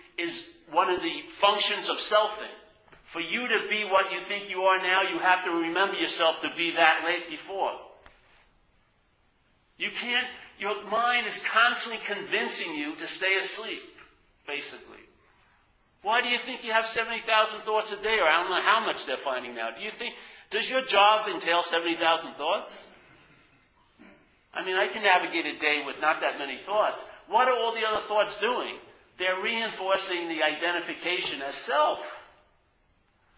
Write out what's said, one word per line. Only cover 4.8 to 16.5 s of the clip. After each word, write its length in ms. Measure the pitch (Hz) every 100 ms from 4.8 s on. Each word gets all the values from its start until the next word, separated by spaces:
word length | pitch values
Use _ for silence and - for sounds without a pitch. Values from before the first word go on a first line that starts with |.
| 185 190
you 160 | 190 170
have 260 | 180 185
to 60 | 196
remember 460 | 170 165 175 196 180
yourself 440 | 160 - 165 156
to 80 | 151 151
be 140 | 170
that 320 | 147 160 160
late 240 | 160 175 170
before. 440 | 151 - 196 135 - - - - _ _ _ _ _ _ _ _ _ _ _ _ _ _ _ _ -
You 140 | 190
can't, 360 | 202 233 247 247 - - -
your 300 | 202 202 196
mind 380 | 226 240 240 214
is 120 | -
constantly 580 | - 214 240 240 240 220 -
convincing 680 | 202 165 196 240 - 185
you 220 | 151 147 160
to 100 | 160
stay 300 | - 190 190
asleep, 440 | 190 - 220 165 - - - _ _ _ -
basically. 540 | 143 - 123 - 104 104 _ _ _ _ _ _ _ _ _
Why 180 | 190 233
do 80 | 247
you 100 | 240
think 260 | 240